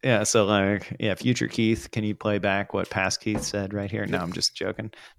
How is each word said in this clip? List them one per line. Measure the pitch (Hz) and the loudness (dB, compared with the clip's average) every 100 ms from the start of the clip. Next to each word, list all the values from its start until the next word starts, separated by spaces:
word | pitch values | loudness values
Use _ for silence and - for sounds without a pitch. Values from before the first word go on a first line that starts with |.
yeah, | 131 110 | 2 4
so, | 107 117 101 | 4 4 6
like, | 104 98 101 - - | 4 4 0 -4 -4
yeah, | 110 | -2
future | 92 123 123 117 | 0 0 2 0
Keith, | - 110 110 - | 2 2 2 -2
can | - | -4
you | 107 101 | -2 -2
play | 107 104 | -2 0
back | 98 98 98 | 2 0 0
what | 101 92 | -4 -2
past | 95 95 - | -2 -2 -2
Keith | - 107 | -2 -4
said | - 104 98 | -4 -4 -4
right | 104 101 | -6 -4
here? | 107 | -4
No, | 101 92 | -4 -2
I'm | 87 | -4
just | 92 - - | -2 -4 -2
joking. | 95 101 110 - - | -6 -6 -10 -14 -20